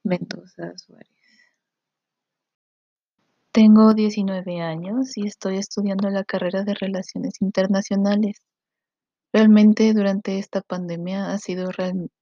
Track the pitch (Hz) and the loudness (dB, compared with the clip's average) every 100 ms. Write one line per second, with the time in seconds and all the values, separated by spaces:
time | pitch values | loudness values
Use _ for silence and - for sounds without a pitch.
0 | 190 175 180 175 180 - 170 180 - _ | -6 -6 -8 -16 -20 -16 -16 -16 -20 _
1 | _ _ _ _ _ _ _ _ _ _ | _ _ _ _ _ _ _ _ _ _
2 | _ _ _ _ _ _ _ _ _ _ | _ _ _ _ _ _ _ _ _ _
3 | _ _ _ _ _ 226 214 214 220 214 | _ _ _ _ _ 6 8 8 8 4
4 | 214 208 196 190 185 175 165 160 185 240 | 0 -2 -4 -6 -8 -8 -6 -8 -6 -6
5 | 262 208 202 - 196 190 208 208 202 196 | -6 -6 -8 -6 -6 -6 -6 -6 -4 -2
6 | 202 196 190 190 180 190 202 202 196 190 | -2 -4 -4 -6 -4 -4 -4 -6 -6 -6
7 | - 185 190 - 196 190 190 196 - 196 | -8 -10 -10 -6 -4 -2 0 -2 -2 -2
8 | 196 202 208 - _ _ _ _ _ _ | 0 0 -2 -6 _ _ _ _ _ _
9 | _ _ _ 214 220 214 214 208 220 220 | _ _ _ 4 6 8 6 6 2 2
10 | 196 196 196 196 - 190 - 180 175 170 | 0 -2 -6 -8 -6 -10 -8 -10 -8 -8
11 | 175 196 196 202 - 180 185 185 185 185 | -8 -8 -6 -8 -6 -8 -8 -6 -6 -6
12 | 165 _ | -10 _